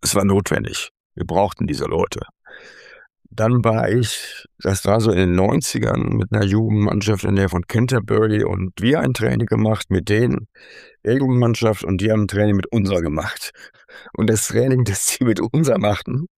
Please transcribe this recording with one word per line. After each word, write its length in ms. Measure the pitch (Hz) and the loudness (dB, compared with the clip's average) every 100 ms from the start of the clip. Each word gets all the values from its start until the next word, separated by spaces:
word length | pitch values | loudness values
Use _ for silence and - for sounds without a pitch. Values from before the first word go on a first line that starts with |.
Es 140 | - | 0
war 100 | 101 | 2
notwendig. 640 | 98 98 98 - 53 - - _ _ | 4 2 2 -2 -2 -8 -10 _ _
Wir 120 | - 87 | -10 -2
brauchten 400 | 85 101 - - | 0 0 -2 -6
diese 180 | 73 | -4
Leute." 360 | - 85 92 - - _ - - - - - - - _ _ | -4 -2 -4 -6 -14 _ -20 -20 -20 -20 -20 -20 -20 _ _
Dann 320 | - 110 123 | -2 2 4
war 240 | 117 110 117 | 2 2 2
ich, 580 | 113 117 - - - - _ | 2 0 -4 -10 -16 -20 _
das 260 | - 95 - | -2 0 2
war 140 | 107 | 2
so 100 | 110 | 4
in 80 | 90 | 2
den 160 | 92 | 2
neunzigern, 800 | 90 92 - - - 113 - - 107 | 2 2 0 -2 -2 -2 0 0 -2
mit 160 | 98 | 0
einer 120 | 107 | 0
Jugendmannschaft 800 | 101 101 113 107 104 - 101 101 | 2 2 2 2 2 0 0 -2
in 120 | 98 98 | 0 0
der 120 | 98 | 2
von 180 | 90 - | 0 -2
Canterbury 760 | 113 123 127 101 107 110 107 | -2 0 0 0 0 2 2
und 300 | 98 92 92 - | 0 -2 -6 -2
wir 200 | - 156 | 0 2
ein 120 | 131 | 0
Training 340 | 123 113 120 110 | 0 0 0 0
gemacht 440 | 113 110 107 - | 0 0 0 0
mit 180 | 95 98 | -2 0
denen, 400 | 104 120 - 110 _ - - - _ | 0 2 -2 -6 _ -20 -20 -20 _
der 100 | 104 | -2
Jugendmannschaft, 720 | 127 135 127 120 113 113 104 | 0 2 2 2 2 0 -2
und 160 | - 92 | -2 -2
die 100 | 104 | 0
haben 120 | 110 | 0
ein 60 | 104 | 0
Training 280 | 98 104 101 | 0 2 2
mit 100 | 90 | 0
unserer 300 | 117 98 95 | -2 0 0
gemacht. 500 | 82 76 78 - - - - _ _ - - | -2 -4 -6 -10 -14 -16 -20 _ _ -20 -18
Und 140 | - 107 | -2 0
das 200 | 110 - | 0 0
Training, 360 | 107 131 127 | 0 2 2
das 240 | 117 98 - | 2 0 -4
sie 160 | - | -2
mit 140 | 123 107 | 0 0
unserer 380 | 107 143 156 110 | 0 0 2 2
machten 480 | 104 104 - 143 165 | 0 -2 -4 -6 -6